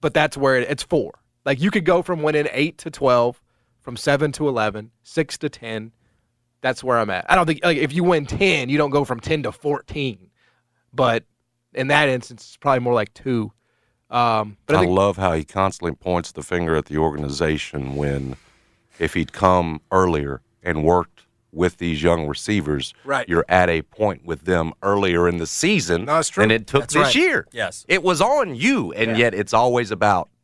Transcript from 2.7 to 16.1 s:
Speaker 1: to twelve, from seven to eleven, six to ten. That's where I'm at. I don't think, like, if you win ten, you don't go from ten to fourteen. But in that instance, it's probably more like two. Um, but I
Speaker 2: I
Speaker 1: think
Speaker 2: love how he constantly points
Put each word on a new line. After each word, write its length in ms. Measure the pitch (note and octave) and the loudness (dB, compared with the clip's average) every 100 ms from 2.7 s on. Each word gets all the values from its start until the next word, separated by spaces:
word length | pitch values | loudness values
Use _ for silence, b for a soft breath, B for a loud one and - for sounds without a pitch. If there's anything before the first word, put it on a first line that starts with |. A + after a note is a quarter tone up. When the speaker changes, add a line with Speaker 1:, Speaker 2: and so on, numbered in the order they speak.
| - | -2
Speaker 1:
to 120 | - | -16
twelve, 500 | D3 C#3 B2 A#2+ B2 _ _ _ _ | -2 2 4 2 -2 _ _ _ _
from 160 | - A#2+ | -16 -6
seven 360 | - C#3+ D3+ | 0 2 0
to 160 | C3+ D3 | 0 -2
eleven, 420 | B2 G#2+ G#2 A2 _ | 0 -2 -4 -12 _
six 340 | _ - D#3+ - | _ -4 -4 -4
to 100 | D3 | -8
ten. 440 | - A#2 A2 A2 _ _ _ _ _ _ _ | -8 -10 -10 -10 _ _ _ _ _ _ _
That's 220 | B2+ B2+ | -4 -4
where 160 | B2+ A#2+ | 0 0
I'm 100 | G#2+ | 2
at. 160 | F#2 - | -4 0
I 60 | F#3 | 2
don't 100 | E3+ | 2
think, 140 | D#3 | 0
like, 140 | F3 D#3 | 0 0
if 140 | C#3+ | -2
you 100 | D3+ | 0
win 240 | F3 E3+ C#3+ | 2 0 -2
ten, 420 | - F#3+ D#3+ B2+ | -2 0 0 0
you 100 | C#3+ | 0
don't 120 | D3 | 2
go 140 | C#3+ | 0
from 160 | C#3 A#2+ | -2 -6
ten 240 | - D#3 | -4 -4
to 80 | A#2+ | -4
fourteen. 760 | - D3 C#3+ - D#3 C3+ G2 F#2 _ _ _ _ _ _ | -6 -4 -4 -6 -6 -6 -8 _ _ _ _ _ _ _
But 300 | B2 B2+ A#2 - _ _ _ _ | 0 2 2 -4 _ _ _ _
in 140 | - C3 | -6 0
that 220 | D3 D3 | 2 2
instance, 340 | B2+ B2 A#2 | 0 -6 -20
it's 140 | - - | -20 -6
probably 240 | C#3+ C3 | 0 0
more 140 | B2 | 2
like 200 | A#2+ G#2 | 0 -2
two. 380 | - - A#2+ G#2 _ _ _ _ _ _ | -8 -4 -2 -2 _ _ _ _ _ _
Um, 460 | B2 A#2+ A2+ G#2+ G2+ - | 0 2 0 -2 -8 0
but 80 | |
I 40 | D3 | 2
Speaker 2:
I 20 | |
Speaker 1:
think 140 | - F#2 | 4 4
Speaker 2:
love 200 | G2+ F2+ | 4 2
how 160 | F#2+ | 0
he 100 | E2 | 0
constantly 500 | D2+ G2 F#2+ - F2 | -4 -2 -2 -2 -6
points 380 | D2 - | -6 -2